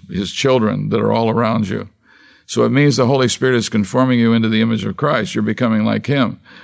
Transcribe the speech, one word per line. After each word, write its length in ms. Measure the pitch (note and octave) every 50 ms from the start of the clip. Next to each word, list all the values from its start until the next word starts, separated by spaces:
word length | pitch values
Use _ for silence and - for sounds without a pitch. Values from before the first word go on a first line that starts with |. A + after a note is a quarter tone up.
| - -
his 220 | - F2+ G2+ F2+
children 580 | - - - - C3 B2+ A2 G#2+ G2+ G2 G2 G2+
that 120 | G#2 G#2+
are 100 | G#2+ G#2+
all 180 | G#2+ A2+ A#2 A2+
around 380 | A2 A2+ A#2 A2 A2+ A2+ G#2+ F#2
you. 220 | - G2+ G2 - - _ _ _ _ _ - - - _ _ -
So 160 | - A#2 A#2+
it 60 | A2+
means 260 | A#2+ C#3 D3 D3 B2
the 120 | A#2+ B2+ A#2
Holy 200 | C#3 C3+ B2+ A#2+
Spirit 280 | - - C3 C3 B2+
is 140 | A#2+ G#2+ -
conforming 500 | - G#2+ G2+ F#2 - B2+ C3 B2+ B2+ A#2+
you 140 | A#2 A2+ A2+
into 160 | A2+ A2+ A2
the 120 | A2 A2
image 240 | A2+ A2+ A2+ G#2 G2
of 120 | G#2+ F#2+ -
Christ. 360 | D3 D3 C#3+ A#2+ G#2+ F#2+ -
You're 100 | A2+ G#2+
becoming 400 | A2 A2 - B2 A2+ A2+ G#2+ G#2+
like 220 | A2 A2 G#2+ -
him. 340 | - C#3 C#3 B2+ G#2 - - _ - - -